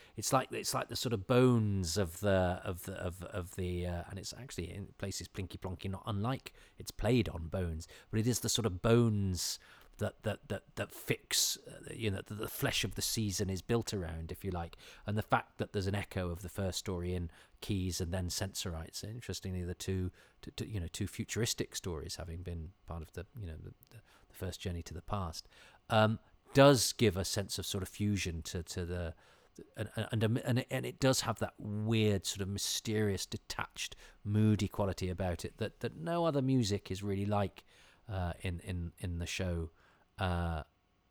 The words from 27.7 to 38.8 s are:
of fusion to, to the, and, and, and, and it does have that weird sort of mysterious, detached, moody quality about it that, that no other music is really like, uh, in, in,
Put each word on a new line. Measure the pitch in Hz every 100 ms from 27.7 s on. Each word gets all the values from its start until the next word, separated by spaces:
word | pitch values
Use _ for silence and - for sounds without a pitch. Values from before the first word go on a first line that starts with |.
| 98
of | 92
fusion | - 104 98 90 82
to, | - 90
to | - 92 85
the, | 87 82 - - - _ - - -
and, | 104 - 107
and, | 113 110 117 -
and, | 123 -
and | 131 127
it | -
does | 131 127
have | - -
that | 110 -
weird | 107 104 107 113 107 98 -
sort | -
of | 95
mysterious, | 101 - - - 107 104 95 -
detached, | 107 - - - - - - - -
moody | 104 107 107 104 104
quality | - 98 - 92
about | 87 92 85
it | 87 -
that, | 104 -
that | 113 143
no | 165 170 165
other | 143
music | 131 131 101 101 -
is | 92
really | 101 98 101
like, | 104 95 - - - - - -
uh, | 95 87 82
in, | 95 85
in, | - 90